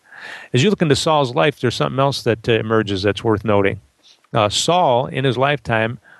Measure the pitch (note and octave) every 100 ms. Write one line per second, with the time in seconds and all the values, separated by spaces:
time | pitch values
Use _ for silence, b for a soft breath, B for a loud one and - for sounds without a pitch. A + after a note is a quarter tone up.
0 | _ B B B B B2+ F3 G3 E3+ C3+
1 | E3 D3+ C3 C3+ D#3 - B2 - D3 C3
2 | C#3 B2+ - A2 - A2+ A2 A2 G#2+ G2+
3 | G2+ G2 A2+ G#2 A2 G2+ G2 G2 - _
4 | b b _ A#2 G#2 - - F3 E3 A#2+
5 | C#3+ C#3 C3+ A#2 C#3 D3 - A2+ A2 B2+
6 | b b